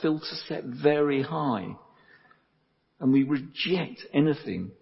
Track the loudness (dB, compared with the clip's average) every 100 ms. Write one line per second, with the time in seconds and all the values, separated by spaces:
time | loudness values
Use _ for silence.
0 | -2 -2 -4 -12 -8 -8 -8 2 4 6
1 | 4 2 0 -2 0 -2 -4 -12 _ _
2 | _ -20 _ _ _ _ _ _ _ -2
3 | 4 4 4 0 -4 -6 -2 -2 -2 -10
4 | -2 2 2 0 -4 -6 -8 -12